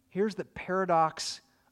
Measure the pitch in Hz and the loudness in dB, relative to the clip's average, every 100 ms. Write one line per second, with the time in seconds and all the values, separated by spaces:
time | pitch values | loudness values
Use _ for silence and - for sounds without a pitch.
0 | _ 185 214 185 156 - - 185 185 170 | _ -2 -2 -2 -10 -10 -2 0 2 4
1 | 165 208 - - - _ _ | 4 0 -8 -8 -14 _ _